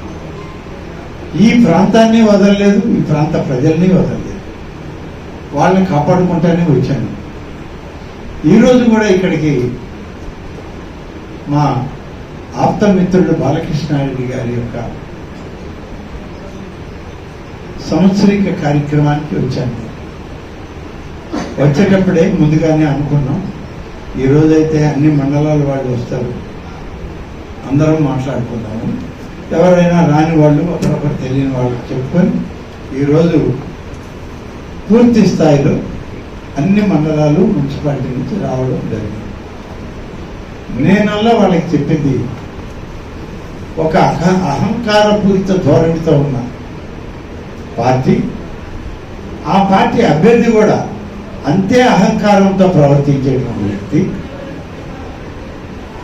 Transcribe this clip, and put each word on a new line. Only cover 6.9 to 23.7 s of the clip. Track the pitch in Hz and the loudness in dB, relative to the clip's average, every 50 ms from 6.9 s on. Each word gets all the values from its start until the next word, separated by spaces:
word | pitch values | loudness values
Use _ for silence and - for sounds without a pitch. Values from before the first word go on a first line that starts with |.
| 139 113 104 101 - - - - - - - - - - - - - - - - - - - - - - - - - - - | 0 -2 -2 -6 -8 -10 -12 -12 -14 -14 -14 -14 -14 -14 -14 -14 -14 -14 -16 -14 -16 -14 -16 -16 -16 -14 -14 -12 -6 0 2
ఈరోజు | 151 196 226 247 254 247 240 226 226 | 6 6 8 8 8 6 6 6 6
కూడా | 220 208 208 | 4 4 4
ఇక్కడికి | 202 185 185 185 165 156 147 151 151 135 123 120 123 - - - - - - - - - - - - - - - - - - - - - - - - - - - - - - - - - - - 143 | 4 4 4 2 2 0 2 2 0 0 0 0 -2 -4 -6 -12 -12 -14 -14 -14 -14 -14 -14 -14 -14 -14 -14 -14 -14 -14 -12 -14 -12 -14 -14 -14 -14 -14 -14 -14 -14 -14 -14 -14 -14 -14 -12 -6 -2
మా | 143 147 147 131 123 123 120 - - - - - - - - - - - - - - | 0 2 2 2 0 -2 -4 -6 -8 -12 -14 -14 -14 -14 -14 -14 -14 -16 -14 -10 -4
ఆప్త | - 170 170 - - 214 | 0 0 0 2 2 4
మిత్రుడు | 202 185 185 180 - - 175 160 156 | 4 4 4 4 4 4 4 4 4
బాలకృష్ణారెడ్డి | 160 147 131 131 151 165 165 - 156 143 - - 147 139 139 135 123 123 | 2 0 0 0 0 -2 -2 -2 -4 -2 -2 -2 -2 0 -2 -2 -2 -4
గారి | 123 123 123 120 120 120 120 | -4 -4 -4 -4 -4 -4 -4
యొక్క | 120 120 - - 117 117 120 - - - - - - - - - - - - - - - - - - - - - - - - - - - - - - 196 185 185 196 196 180 - - - - - - - - - - - - - - - - - - - - - - - - | -4 -4 -6 -6 -8 -8 -8 -10 -12 -14 -14 -14 -14 -14 -14 -14 -14 -14 -14 -14 -14 -14 -14 -14 -14 -14 -14 -14 -14 -14 -12 -12 -12 -12 -12 -14 -14 -14 -14 -14 -14 -14 -14 -14 -14 -14 -14 -14 -14 -16 -16 -16 -16 -16 -16 -16 -16 -16 -16 -16 -14 -14 -14 -12 -10 -6 -2
సంవత్సరిక | 156 165 190 196 190 202 202 202 202 202 180 170 165 - | 0 2 2 2 2 4 2 4 4 2 2 0 -2 -2
కార్యక్రమానికి | 147 143 147 147 143 - 151 147 147 147 147 151 - - - | -2 0 0 0 0 0 0 2 2 2 0 -2 -4 -4 -4
వచ్చాను. | 147 127 123 - 160 135 - - - - - - - - - - - - - - - - - - - - - - - - - - - - - - - - - - - - - - - 147 | -2 -2 -2 -2 -4 -4 -4 -6 -8 -10 -12 -12 -14 -14 -14 -14 -14 -14 -14 -14 -14 -16 -16 -16 -14 -14 -14 -14 -14 -14 -14 -14 -14 -14 -14 -14 -14 -12 -8 -8 -8 -8 -6 -2 0 2
వచ్చేటప్పుడే | 147 139 190 196 196 190 190 185 175 170 165 175 - | 2 4 4 4 4 4 4 2 2 4 4 4 4
ముందుగానే | 180 160 151 147 156 156 165 156 156 156 156 | 4 4 4 4 4 4 4 4 4 4 2
అనుకున్నాం, | 143 135 135 - - 143 143 - - - 190 190 - - - - - | 2 2 0 0 0 2 2 2 0 -2 -2 -4 -6 -8 -10 -12 -14